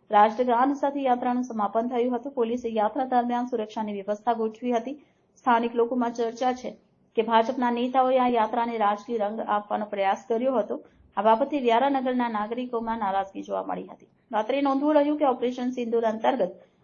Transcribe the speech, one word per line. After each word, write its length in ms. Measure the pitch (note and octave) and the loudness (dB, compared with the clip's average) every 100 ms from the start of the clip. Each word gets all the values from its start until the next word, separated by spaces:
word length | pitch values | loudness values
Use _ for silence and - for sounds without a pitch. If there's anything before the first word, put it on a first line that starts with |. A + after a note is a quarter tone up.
| - | 0
રાષ્ટ્રગાન 640 | G#3 G#3+ A3 B3 A#3 C4 | 6 6 4 2 2 2
સાથે 280 | C#4 C#4+ C#4+ | 2 -2 0
યાત્રાનું 420 | C4+ B3 B3 B3 | 0 0 0 -2
સમાપન 420 | B3 A3+ G3+ A3+ A#3+ | -2 -2 -2 0 0
થયું 260 | B3 A#3+ | 0 0
હતું. 180 | A#3+ C4 | -2 -4
પોલીસે 380 | C#4 A3+ A#3+ A#3+ | -4 -2 -2 -4
યાત્રા 360 | A3 G#3+ D4+ C4 | 0 0 0 0
દરમિયાન 400 | B3+ A#3+ A#3+ B3 | 0 0 -2 -2
સુરક્ષાની 480 | B3 G#3+ - G#3+ | -4 -4 -6 -6
વ્યવસ્થા 400 | G3+ G3 G#3 A#3+ | -6 -6 -4 -2
ગોઠવી 380 | A3+ A3 A3 B3 | -2 -2 -4 -2
હતી. 200 | A#3+ A#3 D4 _ _ _ _ | -2 -4 -10 _ _ _ _
સ્થાનિક 380 | - A#3 A#3 | 2 2 2
લોકોમાં 380 | A#3 A#3 B3+ A#3+ | 0 0 0 -2
ચર્ચા 400 | A#3 A3+ A3+ B3+ | -2 -4 -2 -2
છે 200 | B3 - - _ _ _ - | -2 -6 -14 _ _ _ -2
કે 60 | |
ભાજપના 480 | G#3+ A3+ A3+ C4 B3 | 2 4 4 0 0
નેતાઓએ 480 | A#3+ B3+ C4 B3+ C4 | 0 0 2 4 4
આ 100 | B3 | 4
યાત્રાને 480 | A#3+ A3 A#3+ A#3 A#3 | 2 2 0 -2 0
રાજકીય 440 | G3+ G#3 - A#3 | 0 0 -2 -4
રંગ 180 | G3+ A3 G#3 | -2 -4 -2
આપવાનો 400 | G#3 G#3 G#3+ G#3 | -2 -2 -4 -4
પ્રયાસ 340 | G#3 F#3+ G#3 - | -2 0 0 -2
કર્યો 260 | A3+ B3+ B3+ | -2 0 0
હતો. 220 | G3+ - - _ _ - | -2 -6 -10 _ _ 0
આ 60 | |
બાબતે 420 | G#3 A3+ C#4 D4 | 4 4 2 0
વ્યારાનગરના 640 | A#3+ A3+ C4+ C4+ B3+ B3+ A#3+ | 2 4 4 2 0 -2 -2
નાગરિકોમાં 760 | G#3+ G#3+ A#3 B3+ A#3 A3+ A#3 | -2 -4 -6 -6 -6 -4 -4
નારાજગી 420 | G3+ F#3+ F#3+ G3 G3 | -2 -2 -2 -8 -6
જોવા 160 | F#3+ | -6
મળી 240 | F#3+ F3+ F#3+ | -4 -8 -10
હતી. 240 | - - _ _ | -16 -20 _ _
અત્રે 320 | G#3+ A3 C4+ | -4 -2 0
નોંધવું 340 | C#4 C4+ D4 D4+ | 0 2 4 4
રહ્યું 220 | C#4+ D4+ | 4 2
કે 120 | D4 | 2
ઓપરેશન 420 | B3 B3 B3+ B3 | 2 -2 -2 -4
સિંદૂર 300 | B3+ A#3 A3+ | -4 -2 0
અંતર્ગત 500 | A3+ G#3+ A#3 C4 F3+ - - _ | 0 0 0 0 -2 -4 -20 _